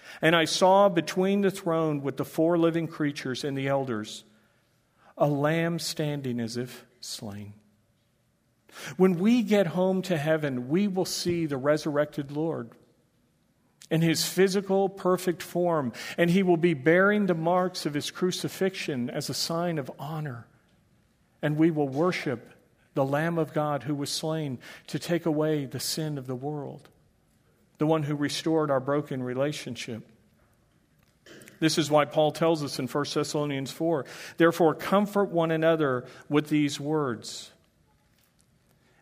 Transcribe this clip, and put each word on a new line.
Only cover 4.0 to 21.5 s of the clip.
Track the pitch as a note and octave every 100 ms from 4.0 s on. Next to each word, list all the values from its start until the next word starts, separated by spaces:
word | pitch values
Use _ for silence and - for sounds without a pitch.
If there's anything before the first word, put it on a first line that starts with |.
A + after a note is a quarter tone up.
| G#2+ - - _ _ _ _ _ _ _ _ -
a | D3
lamb | C#3+ D3 E3 E3+ E3
standing | - - D3 D3 C3+ A#2+
as | A2+ A#2+
if | B2 - - -
slain. | - - G#2+ G#2 G2+ G2+ _ _ _ _ _ _ _ _ _ _ _ - - C#3+
When | F#3+ E3+
we | G#3 B3
get | G3 G#3 F3
home | E3+ F#3 F#3
to | F3+ D#3+
heaven, | D#3 D#3+ D3 B2+ B2
we | E3+ G#3
will | F#3
see | E3+ - F3 E3+ D#3
the | C#3
resurrected | C#3+ D3+ D#3 C#3+ D3 - C#3
Lord | D3 E3 C3 A#2 - _ _ _ _ _ _ _ _ _ _ -
in | D#3+
his | E3 D#3 -
physical, | F3+ F#3+ G3 G3 F#3+ F#3+
perfect | F#3+ F3+ F3+ F#3 D#3+
form, | - F3 F3 D#3+ B2 - - -
and | E3+
he | F#3
will | F3+ E3
be | F3
bearing | D3 D#3 F3 G3 G#3 G3
the |
marks | E3 E3 F3+ F3+ F3+ D3+
of |
his | D3 -
crucifixion | - F3+ F3+ D3 - F#3+ F#3+ - C3+ B2
as | D3+ C#3+
a |
sign | C3 - E3 F3 D#3
of | B2+ -
honor. | C#3+ D#3+ D3+ A#2 - _ _ _ _ _ _ _ _ -
And | D3